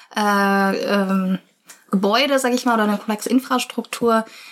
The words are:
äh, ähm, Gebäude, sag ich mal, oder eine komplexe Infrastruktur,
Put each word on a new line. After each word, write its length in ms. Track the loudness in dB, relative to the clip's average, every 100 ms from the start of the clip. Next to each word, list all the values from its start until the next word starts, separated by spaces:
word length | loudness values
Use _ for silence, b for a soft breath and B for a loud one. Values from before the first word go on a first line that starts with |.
| B -2
äh, 600 | 0 2 2 2 0 0
ähm, 640 | 0 0 0 0 0 -2 -6 _ -20 B _
Gebäude, 460 | 0 2 2 2 2
sag 140 | 2
ich 120 | 0
mal, 100 | 2
oder 100 | 2
eine 120 | 2 -2
komplexe 320 | -4 -6 -2
Infrastruktur, 960 | -2 0 -2 -4 -8 -10 -4 0 0 0 B B